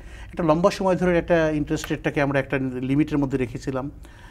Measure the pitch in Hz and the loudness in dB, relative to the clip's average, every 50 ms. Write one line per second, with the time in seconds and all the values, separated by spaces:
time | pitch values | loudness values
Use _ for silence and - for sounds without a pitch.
0 | - - - - - - - - 180 160 151 165 175 202 196 - 196 190 185 156 | -18 -18 -16 -16 -16 -14 -6 -2 2 2 4 4 4 2 2 2 0 2 2 2
1 | 180 180 175 170 170 - 180 165 160 156 156 151 147 147 156 151 - - 156 139 | 2 2 2 2 2 4 2 4 4 2 2 0 -2 -2 -2 -4 -2 -4 -4 -2
2 | - 156 143 156 143 135 139 139 131 - - 139 131 131 127 127 131 127 135 143 | -2 -2 0 0 0 2 2 0 0 0 -2 -2 -2 -2 -4 -4 -2 0 2 2
3 | 151 151 156 143 143 143 143 131 127 117 - 117 - 143 131 131 127 143 - - | 2 2 2 0 0 0 0 0 -2 -2 -4 -8 -6 -4 -4 -4 -4 -6 -10 -14
4 | - - - - - - | -20 -20 -20 -20 -20 -20